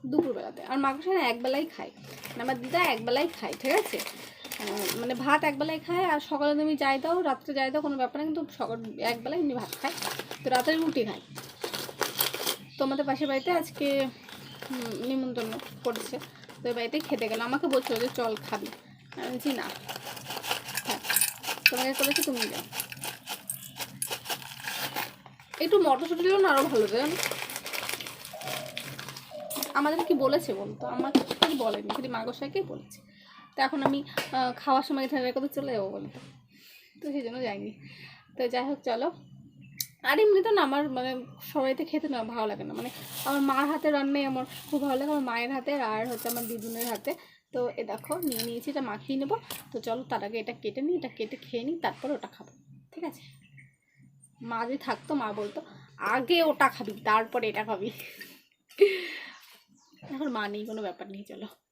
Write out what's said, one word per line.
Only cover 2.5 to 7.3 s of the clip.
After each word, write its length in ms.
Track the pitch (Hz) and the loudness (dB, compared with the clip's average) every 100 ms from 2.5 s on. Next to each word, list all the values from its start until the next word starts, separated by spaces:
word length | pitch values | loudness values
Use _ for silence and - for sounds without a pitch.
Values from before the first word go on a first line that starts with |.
| 254 | -2
দিদা 160 | 254 339 339 | 0 2 2
একবেলাই 340 | 226 226 254 330 - | 2 2 2 2 -2
খায়, 180 | 220 - | -6 -2
ঠিক 120 | 262 359 | 2 4
আছে? 160 | 427 - - - - - - - | 2 -4 -6 -10 -14 -16 -12 -8
আহ, 320 | 208 202 185 220 | -4 -2 -2 -2
মানে 120 | 240 247 | -2 -2
ভাত 260 | 262 302 | 4 4
একবেলাই 360 | 302 277 302 320 | 4 0 -2 -2
খায়, 260 | 320 349 370 | 0 2 4
আর 140 | 294 | 2
সকালে 340 | - 294 285 294 | 0 0 2 4
তুমি 120 | 302 294 | 2 2
যাই 220 | 277 269 | 2 2
দাও, 140 | 311 349 | 2 2
রাত্রে 300 | 320 | 2